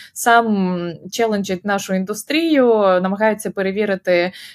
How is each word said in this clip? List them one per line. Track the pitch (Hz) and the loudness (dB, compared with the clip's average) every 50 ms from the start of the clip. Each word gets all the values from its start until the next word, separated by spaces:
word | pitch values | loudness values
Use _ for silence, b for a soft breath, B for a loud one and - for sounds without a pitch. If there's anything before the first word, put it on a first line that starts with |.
| B B | B B
сам | B - - 240 233 233 233 226 214 196 185 185 180 175 175 175 165 151 - 190 | B -4 2 4 4 4 4 2 0 0 0 -2 -2 -4 -6 -8 -8 -12 -14 -14
челенджить | - - 233 226 214 202 196 196 190 175 _ | -4 -2 -2 0 0 -2 -2 -4 -6 -6 _
нашу | 208 202 196 190 - 190 | -2 -2 -2 -2 -2 -2
індустрію, | 190 190 185 214 214 - _ 285 311 330 330 311 277 254 240 226 214 | -2 -2 -4 -6 -10 -6 _ -2 -2 0 2 2 4 4 4 4 4
намагається | 208 190 185 180 180 190 196 202 220 220 214 214 - 202 | 4 4 4 2 2 0 -2 0 0 0 0 0 -6 -8
перевірити | 180 202 190 190 190 202 214 208 196 185 _ - 180 175 175 180 180 B B B | -6 -4 -4 -4 -2 -2 -2 -2 -2 -4 _ 0 0 2 0 -2 -6 B B B